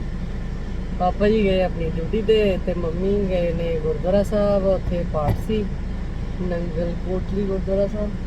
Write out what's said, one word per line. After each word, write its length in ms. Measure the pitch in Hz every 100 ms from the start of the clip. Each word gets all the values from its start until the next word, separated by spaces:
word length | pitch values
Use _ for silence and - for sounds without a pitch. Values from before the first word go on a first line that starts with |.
| - - - - - - - - - -
ਪਾਪਾ 280 | 180 - 208
ਜੀ 140 | 220
ਗਏ 200 | 190 185
ਆਪਣੀ 280 | 180 170 160 160
ਡਿਊਟੀ 260 | 165 220
'ਤੇ, 360 | 208 220 202 175 -
ਤੇ 80 |
ਮੰਮੀ 560 | 175 165 165 190 208 196
ਗਏ 240 | 185 175
ਨੇ 260 | - 254 -
ਗੁਰਦੁਆਰਾ 440 | - 156 180 202
ਸਾਹਿਬ, 420 | 196 208 202 202 190
ਉੱਥੇ 400 | 185 - 175 170
ਪਾਠ 220 | 156 147 - -
ਸੀ, 180 | 214 196 - - - - - - -
ਨੰਗਲ 520 | 180 170 170 165 170 170 180
ਕੋਟਲੀ 380 | 185 - 196
ਗੁਰਦੁਆਰਾ 440 | 196 190 180 196 202
ਸਾਹਿਬ। 220 | 208 208 202